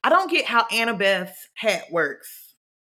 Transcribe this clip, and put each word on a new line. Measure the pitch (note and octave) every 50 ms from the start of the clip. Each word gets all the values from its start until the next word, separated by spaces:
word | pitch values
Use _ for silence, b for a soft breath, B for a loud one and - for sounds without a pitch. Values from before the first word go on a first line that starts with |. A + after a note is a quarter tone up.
| -
I | C4+
don't | D#4+ F#4 G4 D#4+
get | F4 D#4 B3+
how | - A#3+ A#3 A3+ -
Annabeth's | G3+ A3+ A#3 A#3 A3+ F3+ G3 G3 G3 F3+ F#3 F#3 - - - _ _
hat | - - A3 F#3+ E3 - -
works. | D#3 E3+ D#3 C#3+ C3+ - - - - - - - _ _ _ _ _ _ _ _ _